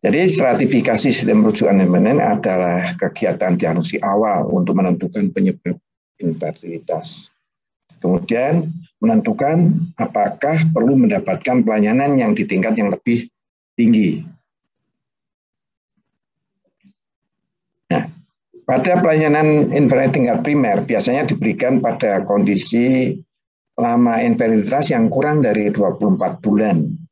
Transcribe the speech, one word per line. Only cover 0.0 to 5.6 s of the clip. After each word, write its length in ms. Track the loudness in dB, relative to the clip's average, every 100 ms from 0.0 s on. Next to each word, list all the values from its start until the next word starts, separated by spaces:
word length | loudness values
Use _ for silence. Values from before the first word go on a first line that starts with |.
Jadi 240 | 0 0 0
stratifikasi 880 | 2 0 2 2 0 0 0 0
sistem 320 | -2 2 2 2
rujukan 320 | 2 2 2
independen 400 | 2 2 2 2
adalah 720 | 0 -2 -2 -2 0 -2 -4 -4
kegiatan 560 | -6 -4 -4 -2 -2
diagnosis 480 | 0 0 -2 -4 -4
awal 480 | -2 0 0 0 0
untuk 240 | -2 0
menentukan 560 | 0 0 0 -4 -4 -4
penyebab 480 | 0 -2 -2